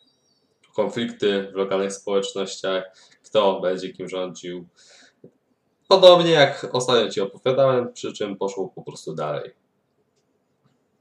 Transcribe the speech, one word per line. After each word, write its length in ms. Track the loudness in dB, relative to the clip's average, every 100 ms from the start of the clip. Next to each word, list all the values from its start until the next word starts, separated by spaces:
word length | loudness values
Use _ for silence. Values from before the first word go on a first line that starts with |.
| _ _ _ _ _ _ _
konflikty 760 | -4 -4 -2 -6 -2 -2 -2 -4
w 20 | -6
lokalnych 360 | -2 -2 -4
społecznościach, 920 | -6 -2 -2 -2 -6 -8 -6 -4 -4 -6 _ _ _
kto 360 | -2 2 2 0
będzie 320 | -2 -4 -8
kim 160 | -12 -10
rządził. 580 | -8 -8 -10 -14 -14 -16 _ _ -20 _ _ -20 _ _ _ _ _ _
Podobnie 420 | 8 10 8 6
jak 360 | 4 4 2 -6
ostatnio 380 | -4 0 0 0
ci 100 | -2
opowiadałem, 720 | -6 -4 -2 2 2 2 -2
przy 200 | -8 -12
czym 240 | -8 -8 -6
poszło 320 | -8 -6 -10
po 140 | -10
prostu 320 | -18 -14 -12
dalej. 360 | -8 -6 -8 -10 _ _ _ _ _ _ _ _ _ _ _ _ _ _ _